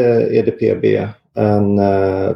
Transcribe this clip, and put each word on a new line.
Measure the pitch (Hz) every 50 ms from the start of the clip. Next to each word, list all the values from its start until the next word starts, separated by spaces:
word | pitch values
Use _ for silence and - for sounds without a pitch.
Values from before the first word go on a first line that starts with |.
| 123 120 117 113 113 110
E | 117 113
D | 107 113
P | - - 117 107 101 -
B | - 107 107 104 104 107 - _ _ _ -
en, | 110 107 104 104 104 101 101 101 101
eh, | 98 98 98 98 98 98 95 95 95 98 90